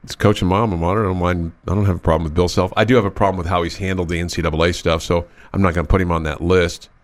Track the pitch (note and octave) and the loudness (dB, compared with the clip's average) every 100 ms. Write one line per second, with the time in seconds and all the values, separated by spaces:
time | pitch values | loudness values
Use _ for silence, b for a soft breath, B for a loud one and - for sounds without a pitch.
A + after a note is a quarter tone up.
0 | - - G2+ G#2 F2+ F#2+ A2+ E2+ E2+ G#2 | -14 -8 -6 -2 -2 0 -2 -2 -2 -2
1 | G2+ F#2 F2 F2+ E2 - - G2 G2 E2+ | -2 -2 -2 -2 -6 -10 -4 0 0 0
2 | - D#2+ D#2+ D#2 F2+ - F#2 - G#2+ B2+ | 0 0 0 0 0 0 0 0 4 4
3 | G2+ - G2+ F#2 F2 F2+ E2+ - F#2+ F#2 | 2 0 0 0 -2 -2 -2 -4 -4 -2
4 | E2+ E2+ F2 - D#2+ D#2 E2+ F2 E2+ E2 | -2 -2 -4 -2 -2 2 2 2 0 0
5 | - E2+ - B B F#2+ F#2+ E2 D#2+ F#2+ | 0 -2 -2 B B 0 2 2 2 2
6 | F2+ E2 D#2 C#2+ F2 F2+ E2+ - - _ | 2 0 -2 -2 2 4 4 -2 -18 _